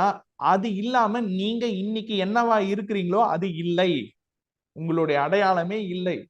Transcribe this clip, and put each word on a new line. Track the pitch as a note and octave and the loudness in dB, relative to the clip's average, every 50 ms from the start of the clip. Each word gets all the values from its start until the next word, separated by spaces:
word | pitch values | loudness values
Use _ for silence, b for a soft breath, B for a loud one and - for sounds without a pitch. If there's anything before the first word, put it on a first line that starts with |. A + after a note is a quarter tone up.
| F#3+ G#3 - - _ _ _ | 2 2 0 -4 _ _ _
அது | - C3+ D#3 F#3 G3 G#3 A3+ F#3+ | -2 2 2 2 2 2 -2 -4
இல்லாம | G3 G#3+ B3 B3+ B3 A3 G3+ A3 B3 | -4 -4 0 2 2 2 2 0 -2
நீங்க | A3+ F#3+ F#3 F#3 G3 G#3+ A#3 A#3 A#3+ | -2 -2 -2 -2 -2 -2 -2 -2 -2
இன்னைக்கு | A#3 G3 F#3 G3 G#3+ A3 A3 G#3+ A3 G#3 F#3+ F#3 | -2 -2 -4 -4 -4 -4 -6 -4 -2 -2 -2 0
என்னவா | G3 G#3+ A#3+ A#3 A#3 A3 G#3+ G3 G3 | 2 2 2 2 4 2 2 2 0
இருக்கிறீங்களோ | G3+ G#3+ G3 G#3+ G#3 G3 F3+ F3 F#3+ A3 A#3 | -2 -2 -2 -2 -2 -2 0 0 2 2 2
அது | - D#3+ E3+ F#3+ F#3+ D#3+ | 2 0 -2 -2 -4 -4
இல்லை, | E3 E3+ F3 E3+ F3+ F#3+ F3+ D#3+ C3 G2+ - _ _ _ _ _ _ _ _ _ _ _ _ _ | -4 -2 0 2 2 2 2 2 0 -4 -8 _ _ _ _ _ _ _ _ _ _ _ _ _
உங்களுடைய | - D#3+ D#3+ E3 E3 D#3+ D3+ C#3+ C#3 | -8 -4 -2 0 0 2 2 2 2
அடையாளமே | C#3 D#3 F#3+ G#3 G3+ F#3+ F#3 F3 E3+ F3+ G#3 A3 G#3 | 2 2 2 2 4 4 2 2 0 -2 -4 -6 -4
இல்லை. | F3+ F3+ F#3 F3+ F#3 D#3 G#2+ - | -4 -6 -4 -2 -2 -4 -4 -8